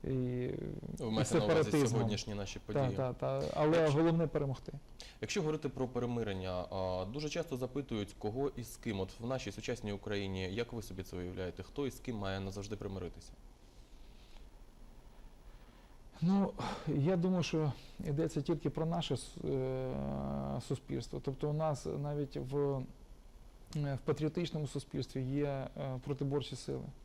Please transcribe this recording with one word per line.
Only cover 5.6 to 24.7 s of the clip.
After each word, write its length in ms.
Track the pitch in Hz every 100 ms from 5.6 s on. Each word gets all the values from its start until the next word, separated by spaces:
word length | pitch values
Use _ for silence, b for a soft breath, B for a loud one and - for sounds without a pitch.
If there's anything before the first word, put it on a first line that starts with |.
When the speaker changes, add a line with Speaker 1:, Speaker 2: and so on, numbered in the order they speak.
| 139
Speaker 2:
про 200 | 123 127
перемирення, 600 | 123 120 120 107 95 92
а, 540 | 90 90 95 92 92 95
дуже 160 | 131 151
часто 280 | 170 160 127
запитують, 580 | 123 131 135 113 98 -
кого 320 | 107 120 139 -
і 80 |
з 120 | 117 -
ким. 240 | 120 98
От 200 | 95 -
в 60 | 117
нашій 260 | 131 107
сучасній 400 | 101 - 120 107
Україні, 640 | 101 - 101 98 95 92
як 180 | 104 117
ви 100 | 117
собі 200 | - 92
це 140 | 92 90
уявляєте, 460 | 90 90 90 87
хто 240 | 92 - 139
і 40 |
з 100 | -
ким 160 | - 110
має 240 | 98 95
назавжди 360 | 98 98 101 104
примиритися? 560 | 101 95 87 - - - - - B B B B B B B B B - - - - - - - - - B B B B B B - -
Speaker 1:
Ну, 280 | 165 196 196 - 113 B B
я 300 | 147 143 185
думаю, 260 | 185 185
що 300 | 160 160 151 B B B 160
йдеться 340 | 143 160 -
тільки 280 | 143 160 156
про 160 | - 160
наше 280 | 170 160
с-, 340 | 135 - - -
е, 1120 | 135 131 131 131 139 - 135 139 139 139 135 -
суспільство. 520 | 135 - 135 117 139
Тобто 260 | 139 131 151
у 20 |
нас 340 | 151 156 135 156 156
навіть 340 | 147 147 139 147
в, 200 | 131 143 143 135 127 - - - - - - - - 151
е, 180 | 143
в 40 | 135
патріотичному 640 | - 147 151 165 165 156
суспільстві 560 | 143